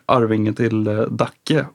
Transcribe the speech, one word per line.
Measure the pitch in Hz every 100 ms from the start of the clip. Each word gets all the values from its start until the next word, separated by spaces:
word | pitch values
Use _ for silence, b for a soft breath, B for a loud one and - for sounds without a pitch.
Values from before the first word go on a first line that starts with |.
| -
arvinge | 127 113 110 107
till, | 107 117 110 107
eh, | 107
Dacke. | 117 113 123 - - 151 143